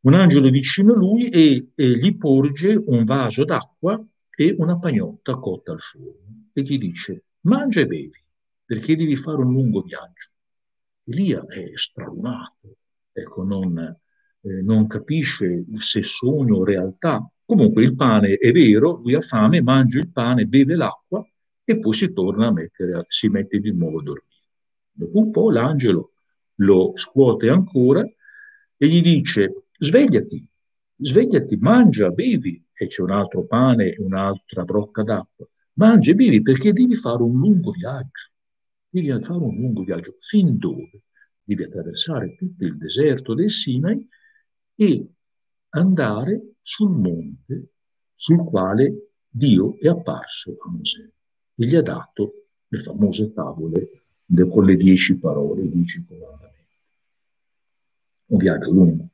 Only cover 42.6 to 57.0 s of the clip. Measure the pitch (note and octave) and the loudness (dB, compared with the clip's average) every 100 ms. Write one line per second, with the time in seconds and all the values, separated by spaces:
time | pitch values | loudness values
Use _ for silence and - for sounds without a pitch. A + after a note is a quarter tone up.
42.6 | F2 D2 D#3 B2+ D3 B2+ - A#2 G#3 - | -8 -8 -10 -2 0 -2 -4 -4 -2 -4
43.6 | - B2+ E3 C#4 - _ _ _ _ _ | -4 -4 -2 -4 -8 _ _ _ _ _
44.6 | _ - G#3 A#2+ - _ _ _ _ _ | _ -2 0 0 -6 _ _ _ _ _
45.6 | _ D3+ F#3 F3 A#2 G#2 C3+ A3 - _ | _ -2 0 2 -2 -4 -4 -6 -8 _
46.6 | - - G#3 D#3+ F2+ E2+ C#2+ - - C3 | -14 -4 -2 0 -2 -4 -10 -18 -12 -12
47.6 | - _ _ _ _ _ - F3 E3 F#2+ | -12 _ _ _ _ _ 0 0 2 -2
48.6 | F#2 G#2+ C#3 - - _ _ A#2 C#3+ F#2 | -2 0 0 -2 -16 _ _ -2 2 4
49.6 | G2 - D3+ F3 - - - - - - | 2 0 0 0 -6 -10 -8 -8 -8 -16
50.6 | - F3 - - - _ _ _ _ - | -12 -8 -8 -8 -16 _ _ _ _ -6
51.6 | A#2 E3 C3+ - - - G#2 - _ _ | 0 2 0 -8 -12 -8 -8 -8 _ _
52.6 | _ - - - G2+ G2+ G#2+ - D#2 E2 | _ -12 -10 -2 0 0 -6 -6 -10 -8
53.6 | D#2+ E2+ - _ _ _ _ F2 F2+ A2 | -4 -4 -6 _ _ _ _ 2 4 4
54.6 | F#2+ F#2 F#2+ F#2 - F2+ D#2+ C#2+ - F2+ | 4 6 6 6 4 0 -2 -4 -4 -4
55.6 | F2+ F2 E2+ - - - - - _ _ | -4 -2 -4 -6 -16 -20 -20 -20 _ _
56.6 | _ _ _ _ | _ _ _ _